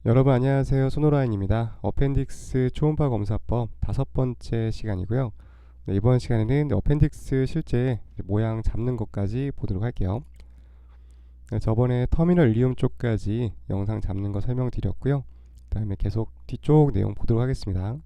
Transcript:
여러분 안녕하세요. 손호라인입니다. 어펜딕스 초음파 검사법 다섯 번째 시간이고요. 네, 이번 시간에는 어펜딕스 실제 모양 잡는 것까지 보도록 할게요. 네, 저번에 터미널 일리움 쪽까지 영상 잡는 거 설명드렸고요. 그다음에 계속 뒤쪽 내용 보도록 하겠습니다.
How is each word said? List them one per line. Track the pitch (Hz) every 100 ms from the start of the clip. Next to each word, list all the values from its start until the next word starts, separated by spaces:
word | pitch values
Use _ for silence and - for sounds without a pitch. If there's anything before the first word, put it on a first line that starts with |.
| 113
여러분 | 120 135
안녕하세요. | 123 135 139 131 135 135
손호라인입니다. | 147 151 147 127 104 95 110 117 -
어펜딕스 | 98 - 135 135 135 - - 131 127
초음파 | - 151 156 147
검사법 | 113 101 104 - 113 117 -
다섯 | - 113 135
번째 | - 127 120 - 113 113
시간이고요. | - 110 95 98 117 127 - - - - -
네, | -
이번 | 98 120 127
시간에는 | - 117 107 139 147
어펜딕스 | 98 - 147 147 - - 135 131
실제 | 160 - 120 127 113 - -
모양 | 92 104 113 113
잡는 | - 110 120 123
것까지 | 107 - 101 120 139
보도록 | - 104 95
할게요. | 117 - 92 110 - - - - - - - - - - - - -
네, | 107
저번에 | 117 110 123 123 123
터미널 | - 165 175 127
일리움 | 110 127
쪽까지 | 123 127 - 120 110 101 113 117 - -
영상 | 95 101 107
잡는 | 104 98 101
거 | 101
설명드렸고요. | 120 123 127 123 101 - 131 139 - - - - -
그다음에 | 104 107 98
계속 | 101 101 110 -
뒤쪽 | - 127 - 156 143
내용 | 98 101
보도록 | 101 - 113
하겠습니다. | 127 131 107 92 95 135